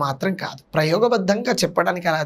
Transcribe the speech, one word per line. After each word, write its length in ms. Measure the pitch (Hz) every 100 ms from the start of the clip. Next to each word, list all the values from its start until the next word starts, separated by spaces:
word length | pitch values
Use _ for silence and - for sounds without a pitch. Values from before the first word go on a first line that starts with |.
| 139
మాత్రం 280 | 135 190 185
కాదు, 180 | 151 - - 160
ప్రయోగబద్ధంగా 760 | 156 185 240 226 185 214 247 -
చెప్పడానికి 480 | - - 175 180 170
అలా 120 | 160